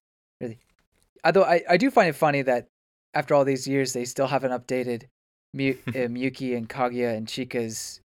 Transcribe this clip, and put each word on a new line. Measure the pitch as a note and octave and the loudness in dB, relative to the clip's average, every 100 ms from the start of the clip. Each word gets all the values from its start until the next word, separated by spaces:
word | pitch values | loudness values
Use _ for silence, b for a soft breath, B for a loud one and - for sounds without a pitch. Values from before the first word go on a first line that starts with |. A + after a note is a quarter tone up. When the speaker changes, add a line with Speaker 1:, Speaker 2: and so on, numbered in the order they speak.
| _ _ _ _ | _ _ _ _
Speaker 1:
really. | B2 A2+ _ _ _ _ _ _ D#3+ | -12 -12 _ _ _ _ _ _ 2
Although | E3+ | 4
I, | F3 E3+ - | 6 4 4
I | F3 | 2
do | C4 | 4
find | B3+ F#3 | 4 2
it | C#3+ | 2
funny | D#3+ C#3+ | 2 2
that | C3 B2 - _ _ _ _ | 2 0 -2 _ _ _ _
after | - D3+ D3 | -6 2 4
all | C3+ | 4
these | C3 C3+ | 0 0
years, | C#3 C3+ | 0 0
they | B2+ A#2+ | -2 -6
still | - C3 | -2 0
haven't | C#3 B2+ | 0 0
updated | B2 - B2+ B2 A#2 - _ _ _ _ | -4 -2 -2 -2 -4 -8 _ _ _ _
Mu-, | C3+ C3+ C3 | -2 -2 -2
Speaker 2:
<laughs> | - | -4
Speaker 1:
uh, | C3 A#2+ | -4 -4
Miyuki | B2 C3 B2+ C3 A#2+ | -2 -4 -4 -4 -4
and | A#2 | -6
Kaguya | C#3 B2 B2 A#2+ A2 | -4 -2 0 -2 -2
and | A2 | -6
Chika's | - B2+ B2 A2+ G#2+ - - _ | -8 -6 -6 -6 -8 -12 -14 _